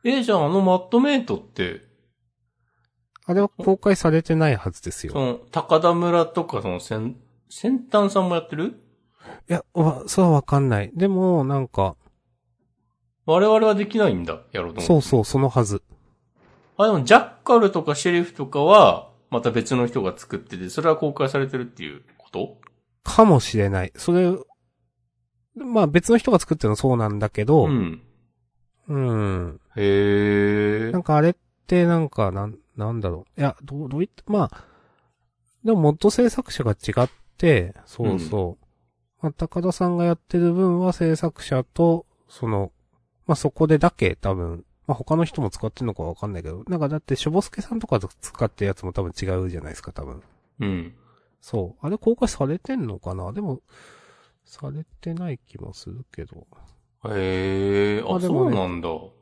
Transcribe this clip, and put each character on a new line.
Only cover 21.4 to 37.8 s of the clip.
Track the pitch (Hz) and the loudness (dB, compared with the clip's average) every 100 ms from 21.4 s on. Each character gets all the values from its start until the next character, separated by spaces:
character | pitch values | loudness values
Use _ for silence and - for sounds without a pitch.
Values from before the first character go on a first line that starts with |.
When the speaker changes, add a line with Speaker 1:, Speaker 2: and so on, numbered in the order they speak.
| 135 | -4
Speaker 1:
て | 131 | -6
る | |
っ | 120 | -10
て | - | -12
い | 76 | -16
う | 71 _ _ | -16 _ _
こ | _ | _
と？ | - - - - _ _ _ | -10 -10 -12 -20 _ _ _
Speaker 2:
か | - - 220 | 0 6 6
も | 143 | 6
し | - 110 | 2 -2
れ | 101 | 0
な | 98 | -2
い。 | 92 - | -6 -6
そ | - | 0
れ、 | 175 180 185 - _ _ _ _ _ _ _ _ _ _ - | 2 2 -2 -10 _ _ _ _ _ _ _ _ _ _ -14
ま | 262 226 | -2 2
あ | 165 | 4
別 | 160 - | 2 4
の | 233 | 2
人 | - | 4
が | 190 | 2
作 | - 160 | 2 -2
っ | |
て | |
る | 107 | 0
の | |
は | 107 | 0
そ | 135 | 0
う | 120 | 0
な | 107 | 0
ん | 104 | -2
だ | 107 | -4
け | - | -4
ど、 | 107 156 151 | 2 4 4
Speaker 1:
う | |
ん。 | 131 87 80 _ _ _ _ _ _ _ _ - | 0 -2 -8 _ _ _ _ _ _ _ _ -8
Speaker 2:
う | 143 | -4
ん。 | 127 110 104 92 87 92 _ - | -2 0 -2 -4 -6 -12 _ -2
Speaker 1:
へ | 101 98 101 101 104 104 101 104 104 107 113 | 2 4 4 2 2 2 2 2 0 -2 -2
ー。 | |
Speaker 2:
な | 180 | -4
ん | |
か | 170 151 | 0 2
あ | |
れ | 165 | 2
っ | - _ _ - | 0 _ _ -2
て | 180 170 | 2 4
な | 170 | 2
ん | 151 | -2
か、 | - 101 | -2 -2
な | 95 104 | -2 -8
ん、 | - _ - | -12 _ -8
な | 107 | -6
ん | 117 | -4
だ | 98 | -6
ろ | 87 - - | -8 -12 -4
う。 | |
い | |
や、 | 143 - | -4 -4
ど | 139 139 143 | -14 -12 -8
う、 | |
ど | 139 | -4
う | |
い | 196 | -6
っ | |
た、 | - - | -8 -4
ま | 208 156 | -2 -2
あ、 | - - _ _ _ _ _ _ _ _ _ | -6 -20 _ _ _ _ _ _ _ _ _
で | 220 | 0
も | 214 | 4
モ | 151 | 4
ッ | 151 | 4
ド | 208 | 2
制 | - 240 | 4 0
作 | - - | 0 -8
者 | - | -4
が | 117 | -2
違 | 101 - 113 127 | -2 -2 -2 -2
っ | _ - _ | _ -20 _
て、 | - 123 90 - | 2 4 0 -12